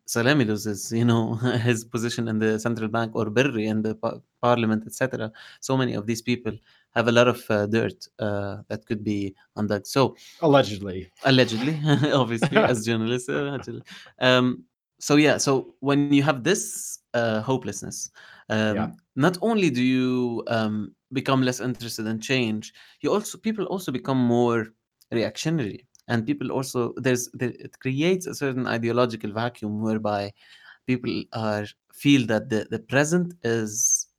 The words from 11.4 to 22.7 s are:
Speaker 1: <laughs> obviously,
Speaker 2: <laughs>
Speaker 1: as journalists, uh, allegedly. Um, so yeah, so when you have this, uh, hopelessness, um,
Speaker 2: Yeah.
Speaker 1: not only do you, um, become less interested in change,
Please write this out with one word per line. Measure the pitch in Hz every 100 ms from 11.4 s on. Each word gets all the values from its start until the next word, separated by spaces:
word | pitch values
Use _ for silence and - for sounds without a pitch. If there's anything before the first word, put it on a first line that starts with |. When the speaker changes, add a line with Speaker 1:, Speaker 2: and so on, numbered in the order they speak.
| 113 110 131 156
Speaker 1:
<laughs> | 151 139 147
obviously, | 139 117 117 147 135
Speaker 2:
<laughs> | 196
Speaker 1:
as | 120 107
journalists, | 113 113 123 123
uh, | 147
allegedly. | 143 139 117 113 - - - _
Um, | 127 127 127 123 - _ _ _
so | - 147
yeah, | 151 110
so | - 135 - _
when | 135 139 143
you | 143
have | 139 135
this, | 123 214 - - - - _
uh, | 120 117 110
hopelessness, | 110 131 - 104 - - - - - - -
um, | 110 110 101
Speaker 2:
Yeah. | - - _ 131
Speaker 1:
not | 147 -
only | 220 220 175
do | 123
you, | 127 131 127 127 123 113 -
um, | 113 110 107 104 _ _
become | 135 139 131
less | 127 123
interested | 120 120 117 - 110
in | 110
change, | 110 131 117 107 110